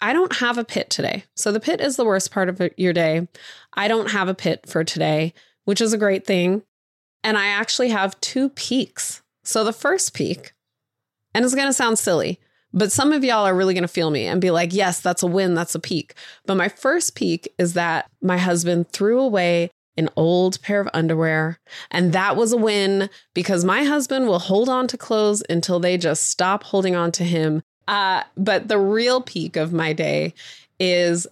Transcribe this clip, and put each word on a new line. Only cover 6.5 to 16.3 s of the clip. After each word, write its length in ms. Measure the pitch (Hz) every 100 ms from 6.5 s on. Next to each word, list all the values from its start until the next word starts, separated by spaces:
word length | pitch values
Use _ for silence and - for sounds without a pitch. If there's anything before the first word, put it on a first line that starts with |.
| 202 - _ _ _ _ _
And 120 | 220 214
I 100 | 202
actually 420 | 202 226 - 247
have 320 | 214 190 -
two 300 | - 262 269
peaks. 720 | - - 254 - - - - _ _
So 180 | - 220
the 100 | 220
first 420 | 220 302 370 -
peak, 380 | - 139 - - _ _ _ _ _ _ _ _
and 120 | 220
it's 100 | 247
gonna 180 | 262 277
sound 260 | 262 240 220
silly, 420 | - 160 78 175 _ _ _
but 180 | 180 208
some 220 | - 277
of 100 | 302
y'all 240 | 254 220 196
are 80 |
really 200 | 185 190
gonna 120 | 185 175
feel 240 | - 160
me 160 | 143 90
and 140 | 175
be 100 | 185
like, 220 | 165 175
"Yes, 280 | 190 190 170
that's 220 | 180 175
a 40 | 175
win. 280 | 185 185
That's 200 | 170 170
a 40 | 165
peak." 360 | - 160 - - -